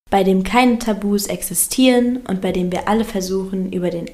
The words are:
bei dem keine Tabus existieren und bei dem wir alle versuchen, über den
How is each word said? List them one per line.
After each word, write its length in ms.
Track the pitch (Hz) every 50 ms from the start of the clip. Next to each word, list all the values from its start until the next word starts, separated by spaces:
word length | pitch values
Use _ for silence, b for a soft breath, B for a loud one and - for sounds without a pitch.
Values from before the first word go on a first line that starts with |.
| _ -
bei 140 | - 196
dem 220 | 190 190 190 190 190
keine 340 | - - 247 254 247 233 226
Tabus 480 | - 226 208 208 208 202 202 202 202
existieren 920 | - 175 180 - - 180 - - - - - 262 254 247 247 247 240 247 247 - -
und 120 | 196 185
bei 120 | 208 190
dem 180 | 175 180 180 180
wir 180 | 180 - - -
alle 160 | 208 226 220
versuchen, 680 | 220 - 196 185 185 190 190 190 190 190 190 185 185
über 180 | 190 185 175 175
den 180 | 170 170 170 -